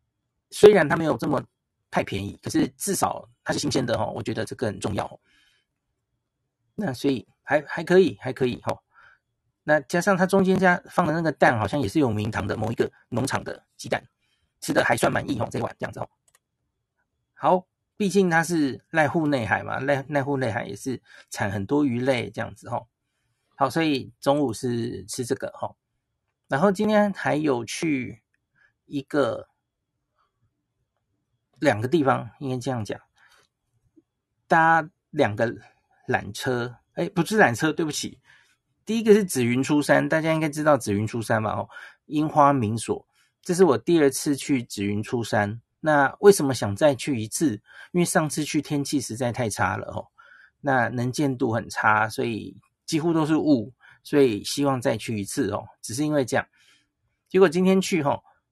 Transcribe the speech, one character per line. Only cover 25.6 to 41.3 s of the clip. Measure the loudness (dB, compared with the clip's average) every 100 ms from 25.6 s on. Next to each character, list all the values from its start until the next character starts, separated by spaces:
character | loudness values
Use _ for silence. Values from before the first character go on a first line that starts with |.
哦。 | -12 -12 _ _ _ _ _ _ -6
然 | 0
后 | 2
今 | 2 2
天 | 2 2
还 | 0 -2 -2
有 | 0 -2
去 | -4 -6 -4 -4 -6 -14 _ _ _ _ _ _ _
一 | -10
个， | -4 -2 0 -2 -10 _ _ _ _ _ _ _ _ _ _ _ _ _ _ _ _ _ _ _ _ -2
两 | 0 0
个 | 0
地 | 2
方， | 2 2 -2 -10
应 | -8
该 | -6
这 | -4
样 | -6
讲， | -6 -10 _ _ _ _ _ _ _ _ _ _ _ _ _ _ 0
搭 | 4 6 4 2 _ _
两 | -2 -2 0
个 | -4 -4 -14 _ _ _ -4
缆 | -4 -4
车， | -8 -4 -4 -6 -12 _
诶， | -8 -6
不 | -2
是 | -2 4
缆 | 4
车， | 4 -2
对 | -2
不 | -6
起。 | -6 -10 -12 _ _ _ _ _ _ -6
第 | -2
一 |
个 | 6
是 | 6
紫 | 6 0
云 | 2 2
出 | 2 2
山， | 4 2 4
大 | 0
家 | 0
应 | 0
该 | -2
知 | -2
道 | 2 2
紫 | 2
云 | -2 -2
出 | -4
山 | -2